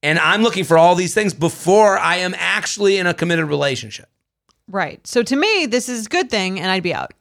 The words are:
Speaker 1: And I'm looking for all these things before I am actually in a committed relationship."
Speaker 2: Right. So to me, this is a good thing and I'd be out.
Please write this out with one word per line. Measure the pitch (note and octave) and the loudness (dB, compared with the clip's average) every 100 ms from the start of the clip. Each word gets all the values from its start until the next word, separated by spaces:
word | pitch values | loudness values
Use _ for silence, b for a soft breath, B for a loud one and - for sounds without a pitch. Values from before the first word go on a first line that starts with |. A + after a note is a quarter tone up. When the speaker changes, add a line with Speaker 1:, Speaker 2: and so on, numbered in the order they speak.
Speaker 1:
And | D3 E3 | 0 2
I'm | D#3 G3+ | 2 4
looking | A3+ F#3 | 2 0
for | E3 E3 | 0 4
all | E3+ F3+ | 6 4
these | F3+ | 0
things | G#3+ G#3 | 0 -2
before | - D#3+ - D#3+ G3+ G#3+ F#3+ | -2 -4 -2 2 4 6 4
I | E3 F3+ | 0 0
am | F#3 F3+ | -2 -4
actually | F3 G3+ G3+ - G3+ G3 | -2 -2 -4 0 2 2
in | F3+ | 0
a | |
committed | D#3+ E3+ E3+ D#3 | -2 0 0 0
relationship." | D3 C#3+ B2+ G#2+ - _ _ _ _ _ _ _ | -2 -2 -4 -10 -18 _ _ _ _ _ _ _
Speaker 2:
Right. | G3 D#3+ - - | -6 -6 -8 -4
So | B3 | -2
to | A#3 C4+ | 0 0
me, | G4+ G#4+ D4+ | 2 0 0
this | A#3+ - | -2 -2
is | A#3+ G#3+ | -8 -4
a | |
good | F4 D#4 | -2 -2
thing | A3 F#3 F#3+ | -2 -4 -4
and | F3+ | -2
I'd | F#3 | -2
be | F3 | -2
out. | A2 B1+ _ | -6 -8 _